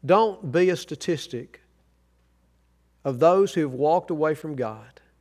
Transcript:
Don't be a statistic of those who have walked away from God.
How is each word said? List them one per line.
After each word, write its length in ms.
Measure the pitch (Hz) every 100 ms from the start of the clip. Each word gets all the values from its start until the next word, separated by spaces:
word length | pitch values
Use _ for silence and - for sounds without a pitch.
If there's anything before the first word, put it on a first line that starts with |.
Don't 480 | 135 190 226 190 160
be 200 | 143 185
a 40 | 175
statistic 840 | - 147 - 160 - 120 135 - _ _ _ _ _ _ _ _ _ _ _ _ _ _ 139
of 140 | 127
those 340 | 165 190 196
who 80 | 180
have 120 | 151
walked 360 | 127 147 170 -
away 240 | 160 156
from 220 | 151 156 143
God. 460 | 117 110 110 - _ _